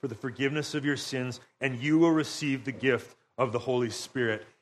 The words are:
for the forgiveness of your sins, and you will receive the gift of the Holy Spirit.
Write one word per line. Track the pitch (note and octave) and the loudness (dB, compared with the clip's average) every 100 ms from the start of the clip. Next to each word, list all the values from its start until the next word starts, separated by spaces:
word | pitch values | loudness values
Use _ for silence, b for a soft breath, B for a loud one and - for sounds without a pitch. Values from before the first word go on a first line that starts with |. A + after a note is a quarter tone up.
for | C#3 | -6
the | |
forgiveness | A2 C3+ G#2 C#3 D3+ C#3+ D3+ | -6 -8 -2 0 0 -2 -2
of | C#3+ | -2
your | C#3 | -2
sins, | - C3+ B2+ B2 b b | -4 -4 -4 -6 b b
and | C3+ B2 | -4 -2
you | C#3 D#3 | 2 6
will | E3+ | 6
receive | D#3+ D3+ - D3+ C3+ A#2+ | 6 0 -2 -2 -2 -4
the | |
gift | A#2 C3+ A#2+ - - _ - | 0 2 2 0 -20 _ -2
of | B2+ | 0
the | A#2 | 0
Holy | - B2 A#2+ | 0 0 0
Spirit. | G#2+ - C3 A#2 A2 - _ | -4 -8 -2 0 0 -6 _